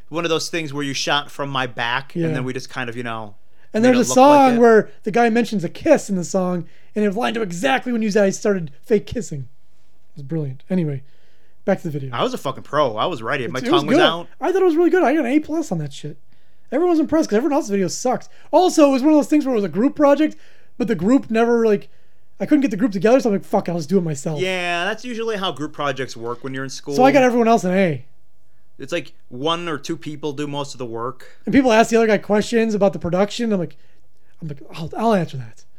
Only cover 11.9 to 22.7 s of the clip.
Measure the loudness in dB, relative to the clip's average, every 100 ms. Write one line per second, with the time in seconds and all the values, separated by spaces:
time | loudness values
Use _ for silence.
11.9 | -6 -4 -2 -2 -2 -6 -8 -2 2 2
12.9 | 2 -2 -2 -4 -2 -2 -4 2 2 4
13.9 | 4 4 2 -8 -4 -2 2 2 4 4
14.9 | 4 4 2 2 0 0 -4 -4 -4 -4
15.9 | -8 -12 -12 -14 -14 -16 -16 -4 0 2
16.9 | 2 4 2 2 2 2 0 0 0 -2
17.9 | -2 -2 -2 -4 -14 2 4 6 6 6
18.9 | 6 4 4 4 2 2 0 0 0 0
19.9 | 4 4 6 2 -2 -14 -14 -12 -4 -2
20.9 | 0 4 2 2 2 4 4 4 2 -2
21.9 | -14 -14 -14 -14 -8 0 2 2